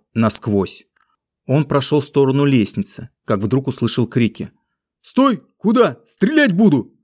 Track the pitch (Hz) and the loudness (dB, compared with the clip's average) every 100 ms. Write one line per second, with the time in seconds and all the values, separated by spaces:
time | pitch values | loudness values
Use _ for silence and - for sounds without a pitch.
0 | _ 110 113 - 117 101 90 - _ _ | _ -2 -2 -2 -2 -2 -2 -8 _ _
1 | _ _ _ _ - 143 139 139 - 151 | _ _ _ _ -2 -2 0 -2 0 -2
2 | 135 143 135 139 143 127 98 - - - | 0 0 2 2 2 2 0 -4 -8 -10
3 | 123 _ - 101 107 131 135 - 117 - | -18 _ -6 -4 0 -2 -4 -4 -4 -2
4 | 113 127 110 - - _ _ _ _ _ | -2 0 -2 -4 -14 _ _ _ _ _
5 | - 254 269 214 _ _ 208 240 196 127 | -6 0 0 0 _ _ 0 2 2 -2
6 | _ - 208 311 269 175 214 135 - _ | _ -4 0 2 2 4 2 2 -4 _